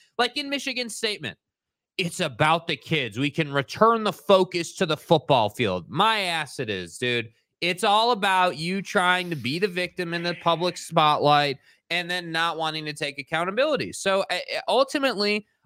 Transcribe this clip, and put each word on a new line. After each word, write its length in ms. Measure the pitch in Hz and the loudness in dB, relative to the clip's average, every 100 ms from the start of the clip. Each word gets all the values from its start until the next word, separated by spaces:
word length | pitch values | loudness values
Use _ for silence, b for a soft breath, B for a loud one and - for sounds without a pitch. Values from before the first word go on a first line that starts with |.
| _ - | _ -2
like 200 | 240 262 | -2 -2
in 120 | 277 | -6
Michigan's 460 | 277 269 247 240 - | -4 -4 -6 -6 -4
statement. 420 | 220 190 135 - _ _ _ _ _ - | -4 -4 -8 -12 _ _ _ _ _ -6
"It's 220 | 170 - | -4 -2
about 440 | 160 117 151 165 170 | -4 2 4 4 0
the 120 | 151 | -6
kids. 420 | - 160 120 104 | -2 -2 -2 -2
We 100 | 143 | -2
can 220 | 131 147 | -2 -2
return 540 | 139 135 - 220 233 214 | -2 -4 2 4 4 0
the 80 | |
focus 600 | - - 190 185 180 160 - | -2 4 4 4 -2 -6 -2
to 100 | 180 | -2
the 100 | 156 | -2
football 520 | - 165 - 131 104 | 2 2 6 4 2
field." 360 | - 107 90 82 | 0 0 0 -4
My 320 | 139 214 220 | 0 2 2
ass 380 | 185 165 147 - | -2 -4 -6 -6
it 100 | 117 | -6
is, 280 | 98 87 - | -6 -8 -6
dude. 320 | 123 120 113 _ _ _ | -2 -2 -6 _ _ _
It's 220 | 170 180 | -6 -2
all 280 | 220 208 233 | 2 2 2
about 460 | 226 196 185 180 135 | 2 2 2 2 0
you 240 | 165 196 | -4 -4
trying 480 | 190 208 180 180 180 | -2 2 2 2 0
to 60 | 156 | -4
be 240 | 120 160 | -4 -2
the 80 | 196 | -2
victim 460 | 180 180 - 170 | -2 -4 -4 -6
in 100 | 170 | -4
the 120 | 175 175 | -4 -2
public 360 | 175 165 180 175 | 0 2 0 -4
spotlight 800 | - 165 151 143 139 147 143 135 b b - | -2 4 4 4 6 4 4 -2 b b -4
and 200 | 175 175 | -4 -2
then 220 | 180 170 | -4 -4
not 260 | 165 170 160 | -2 -2 0
wanting 280 | 160 156 151 | -4 -4 -8
to 80 | |
take 260 | 147 147 143 | -6 -6 -6
accountability. 720 | 135 160 175 208 302 262 101 | -6 -2 -2 0 0 0 -4
So, 300 | - 196 196 - | -4 0 0 0
uh, 80 | 180 - 143 - | -4 -4 -6 0
ultimately, 760 | 220 262 302 269 196 208 208 - _ | 2 2 0 0 0 0 -2 -6 _